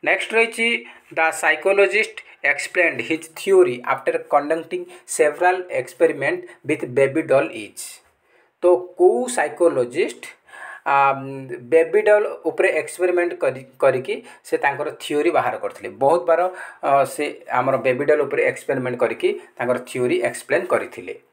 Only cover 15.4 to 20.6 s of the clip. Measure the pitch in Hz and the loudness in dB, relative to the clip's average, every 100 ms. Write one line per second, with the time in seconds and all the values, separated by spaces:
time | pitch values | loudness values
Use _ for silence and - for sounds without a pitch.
15.4 | 120 110 101 - 101 101 135 170 170 160 | -2 -4 -8 -10 -14 -2 2 2 2 2
16.4 | 180 180 - - 143 139 135 - 147 - | 0 -4 -16 -8 0 2 2 -2 -6 -8
17.4 | - 123 127 131 131 123 143 151 139 147 | -4 -2 0 0 0 0 2 2 2 0
18.4 | 143 - - 135 127 120 117 110 185 208 | 0 -2 -4 -4 -4 -2 -2 0 -4 -4
19.4 | - _ 127 120 - 131 123 127 123 - | -12 _ -4 -4 -4 -4 -2 0 -2 -6
20.4 | - 156 | -2 -2